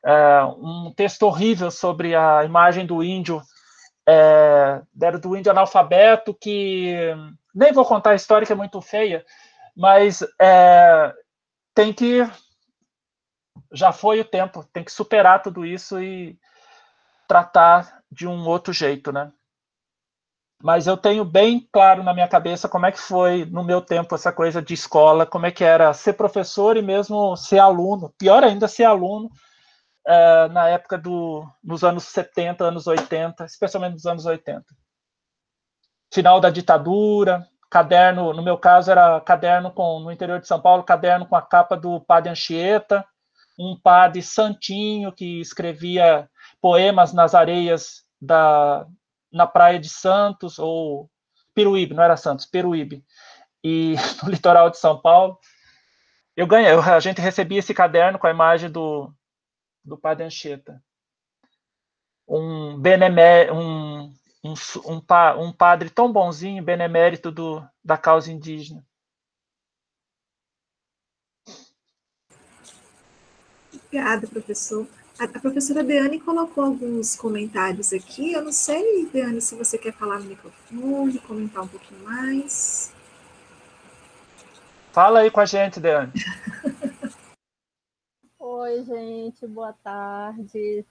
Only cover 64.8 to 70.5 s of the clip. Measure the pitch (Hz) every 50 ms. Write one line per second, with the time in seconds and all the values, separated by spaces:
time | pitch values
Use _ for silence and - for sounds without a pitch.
64.8 | - - 165 160 _ _ 180 175 170 160 - - 165 170 170 _ 180 175 175 165
65.8 | 170 165 _ - 233 247 214 208 185 175 160 147 175 196 196 190 165 156 175 175
66.8 | 175 170 170 170 170 175 170 170 - 170 160 165 165 160 156 156 151 _ _ _
67.8 | _ 156 156 156 - 160 160 160 156 165 165 156 151 160 156 151 147 151 156 151
68.8 | _ _ _ _ _ _ _ _ _ _ _ _ _ _ _ _ _ _ _ _
69.8 | _ _ _ _ _ _ _ _ _ _ _ _ _ _